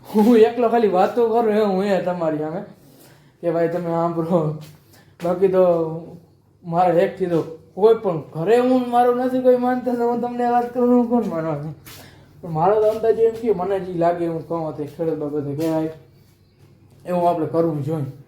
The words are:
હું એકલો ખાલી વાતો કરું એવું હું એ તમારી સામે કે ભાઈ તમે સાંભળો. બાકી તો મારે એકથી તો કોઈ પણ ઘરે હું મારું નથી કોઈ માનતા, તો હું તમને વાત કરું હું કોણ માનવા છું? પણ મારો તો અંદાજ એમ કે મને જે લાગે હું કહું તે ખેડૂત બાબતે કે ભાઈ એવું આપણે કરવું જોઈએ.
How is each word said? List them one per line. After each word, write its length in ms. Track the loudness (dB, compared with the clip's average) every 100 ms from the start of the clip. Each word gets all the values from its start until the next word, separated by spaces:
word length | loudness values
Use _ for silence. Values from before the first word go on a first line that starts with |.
| -2
હું 300 | 2 6 8
એકલો 300 | 6 4 0
ખાલી 180 | 2 2
વાતો 340 | 2 2 2 0
કરું 240 | 2 2
એવું 180 | 2 0
હું 140 | 0 0
એ 160 | -2
તમારી 360 | -2 -4 -4 -4
સામે 240 | -6 -8 -12 -20 -20 -20 -20 -20 _ _
કે 100 | -4
ભાઈ 160 | -2 -2
તમે 220 | -2 -4
સાંભળો. 500 | -2 -2 -2 0 0 0 -6 -14 -20 _ -20 _ _
બાકી 280 | -4 0 2
તો 160 | 4 4 2 -2 -6 -12 -20 _ _ _ _
મારે 360 | -6 0 2 4
એકથી 260 | 2 -2 -2
તો 140 | -2 -4 -12 -16
કોઈ 200 | 2 2
પણ 260 | 4 0 -4 -8
ઘરે 240 | -6 2 2
હું 240 | 4 0 2
મારું 280 | 2 2 2
નથી 240 | 0 2
કોઈ 160 | 2 2
માનતા, 380 | 2 -2 -4 -2
તો 80 | -2
હું 120 | -2
તમને 240 | -4 -2 0
વાત 180 | 0 -2
કરું 160 | 0 2
હું 180 | 4 2
કોણ 200 | 0 -2
માનવા 280 | -4 -4 -6
છું? 180 | -8 -14 -18 -20 -20 -20 -20 -16
પણ 80 | -8
મારો 260 | 0 2 4
તો 120 | 2
અંદાજ 300 | 2 0 2
એમ 160 | 2 2
કે 180 | -2
મને 260 | -2 0 -4
જે 140 | -4
લાગે 320 | -2 0 0 -4
હું 140 | -6 -6
કહું 280 | -6 -6 -8
તે 60 | -10
ખેડૂત 320 | -6 -4 -4
બાબતે 340 | -4 -4 -6 -4
કે 160 | -2
ભાઈ 180 | -2 -4 -8 -20 _ _ _ _ _ -20 _ -20 -18 -4
એવું 240 | 0 0
આપણે 160 | 0 -2
કરવું 380 | 0 -2 -2 -4
જોઈએ. 260 | -4 -6 -12